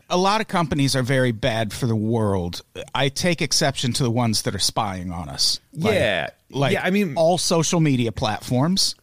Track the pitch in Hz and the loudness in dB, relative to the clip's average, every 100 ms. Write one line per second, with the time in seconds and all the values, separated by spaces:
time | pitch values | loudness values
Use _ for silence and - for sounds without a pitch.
0 | - 180 190 220 214 180 160 151 139 135 | -4 0 2 0 0 -2 0 0 2 0
1 | 120 135 127 110 131 110 110 - 120 110 | 0 2 2 0 -2 0 -2 -2 0 0
2 | 107 117 104 98 87 - - 92 - 120 | 0 0 2 0 -2 -6 -12 -14 -6 0
3 | 139 - 180 170 156 - 143 - 127 113 | 0 0 -2 0 0 2 0 0 -2 0
4 | 123 117 117 104 123 98 - 131 104 92 | 0 2 2 0 -2 -2 -2 -2 -4 -4
5 | 90 87 73 69 - - _ - 208 185 | -8 -8 -8 -2 -2 -2 _ -4 0 2
6 | 120 87 67 - _ 131 139 185 180 202 | 2 0 -4 -10 _ -2 0 0 0 0
7 | 190 143 160 180 - 170 156 175 156 127 | 0 2 2 2 2 0 2 2 2 2
8 | 117 - 107 104 - 123 156 196 - - | 0 -2 -4 -4 -2 0 2 2 0 -2